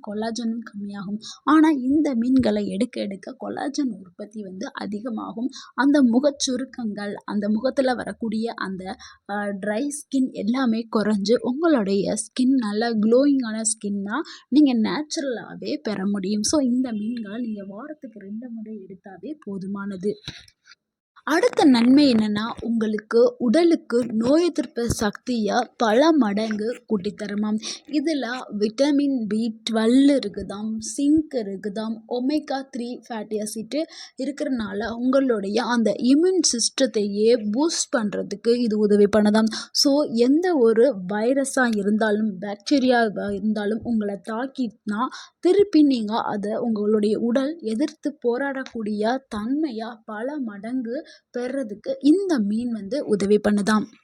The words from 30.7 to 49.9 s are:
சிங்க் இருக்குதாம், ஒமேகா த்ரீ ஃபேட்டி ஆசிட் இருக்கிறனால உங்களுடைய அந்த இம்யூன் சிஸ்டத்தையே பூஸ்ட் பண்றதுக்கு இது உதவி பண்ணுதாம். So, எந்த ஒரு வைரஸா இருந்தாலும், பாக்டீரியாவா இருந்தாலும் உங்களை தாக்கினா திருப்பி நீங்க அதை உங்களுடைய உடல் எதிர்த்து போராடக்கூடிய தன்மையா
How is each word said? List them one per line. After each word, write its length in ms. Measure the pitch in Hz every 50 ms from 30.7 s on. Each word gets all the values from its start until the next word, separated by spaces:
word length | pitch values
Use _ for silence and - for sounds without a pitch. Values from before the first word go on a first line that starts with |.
| 220 220 220
சிங்க் 520 | - - - 285 285 302 320 302 311 -
இருக்குதாம், 600 | 254 220 196 196 190 180 214 196 220 214 220 226 214 - -
ஒமேகா 480 | 240 247 247 262 302 311 302 - 269 269 269 269
த்ரீ 200 | - 240 240 240 247 -
ஃபேட்டி 380 | - - 233 220 208 214 214 214
ஆசிட் 380 | 214 214 - 226 214 - - 285 320 320 - - - - _ -
இருக்கிறனால 680 | 262 262 277 - 302 285 262 233 220 208 196 202 226 220 233
உங்களுடைய 680 | 233 240 254 262 269 269 262 233 208 190 196 208 220 247
அந்த 280 | 214 240 240 226 214 - - -
இம்யூன் 400 | 247 269 294 330 370 381 359 294
சிஸ்டத்தையே 840 | - - 240 220 - - - 269 254 - 220 202 208 202 202 214 226 240 247 214 208
பூஸ்ட் 400 | 208 247 294 339 320 - - - -
பண்றதுக்கு 640 | 254 214 202 185 190 190 180 208 202 - 233 233 247
இது 200 | 247 233 214 214
உதவி 280 | 214 202 208 202 208
பண்ணுதாம். 440 | 196 196 214 208 208 208 220 220 220 220 - - - -
So, 200 | - - 285 269 294 302 - - 226
எந்த 380 | 240 254 277 311 359 370 349
ஒரு 280 | 294 233 226 226 214 233 285 247 190 180 180
வைரஸா 600 | 202 208 220 240 269 269 269 269 - 269 254 240 226
இருந்தாலும், 560 | 208 196 202 214 214 226 220 208 208 220 220 190 180
பாக்டீரியாவா 880 | 202 202 202 - _ - 302 277 254 254 247 240 233 220 190 190 190 202 202
இருந்தாலும் 480 | 196 196 220 214 214 208 202 233 226 -
உங்களை 340 | 240 233 220 208 202 202 196 -
தாக்கினா 760 | - 220 220 254 269 - - 254 220 - _ _ 214 208 208 247 294 - - - - _ _
திருப்பி 420 | - 339 370 403 403 403 - 311 302
நீங்க 280 | 285 269 240 220 202 214 233 -
அதை 280 | - - 214 190 208 220 -
உங்களுடைய 560 | - 240 220 202 208 208 220 214 208 214 214 -
உடல் 360 | 220 233 233 269 269 277 320 - -
எதிர்த்து 540 | 220 220 220 294 302 - _ - 294 285 -
போராடக்கூடிய 800 | - 240 233 254 277 277 269 269 262 262 - 233 220 202 214 208 208 220 254 269 - _
தன்மையா 600 | - 208 208 226 269 294 320 302 226 214 226 214